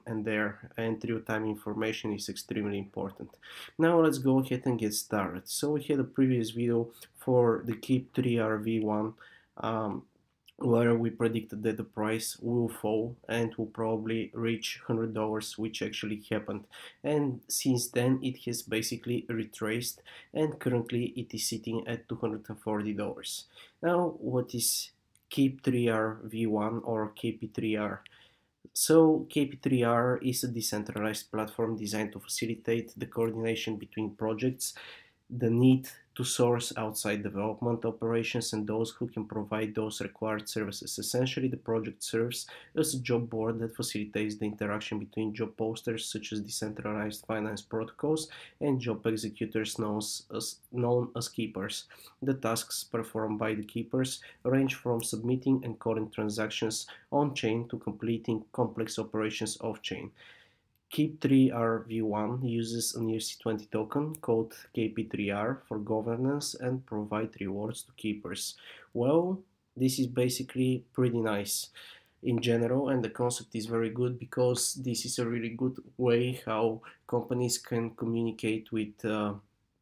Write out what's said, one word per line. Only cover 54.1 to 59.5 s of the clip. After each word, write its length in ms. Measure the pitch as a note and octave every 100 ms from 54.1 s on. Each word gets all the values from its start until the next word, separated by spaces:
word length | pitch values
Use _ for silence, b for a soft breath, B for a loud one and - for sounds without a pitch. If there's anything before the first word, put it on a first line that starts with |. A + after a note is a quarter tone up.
| - B B
range 320 | B2+ C3+ C3 -
from 260 | B2 A#2
submitting 600 | - A2 A#2+ C3 C3+ C3
and 160 | A#2+ A2
coding 300 | A2+ A2 A2
transactions 800 | - G#2+ G#2+ A2 - A2 A2 - B B
on-chain 560 | C#3+ C#3+ C3 A2 A2+ A#2
to 80 | A2+
completing 640 | G#2+ G#2 A2+ A2+ - A2 -
complex 480 | - A#2 A2+ A2+ -
operations 580 | G#2+ A2 G#2+ - A2